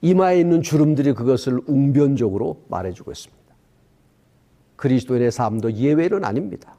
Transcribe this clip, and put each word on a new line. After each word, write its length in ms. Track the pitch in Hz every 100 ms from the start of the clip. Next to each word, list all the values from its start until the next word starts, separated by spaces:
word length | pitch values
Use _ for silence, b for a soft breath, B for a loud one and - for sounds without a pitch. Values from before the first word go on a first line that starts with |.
이마에 360 | 170 180 185 180
있는 240 | 170 165
주름들이 520 | - 156 143 147 143
그것을 460 | 120 120 127 - 127 -
웅변적으로 960 | 139 139 139 143 135 113 98 113 - _
말해주고 420 | 90 92 90 -
있습니다. 340 | - - _ _ _ _ _ _ _ _ _ _ _ _ _ _ _
그리스도인의 560 | 135 127 - 123 120
삶도 400 | - 117 110 113
예외는 520 | 107 135 151 170 196
아닙니다. 520 | 156 107 156 87 -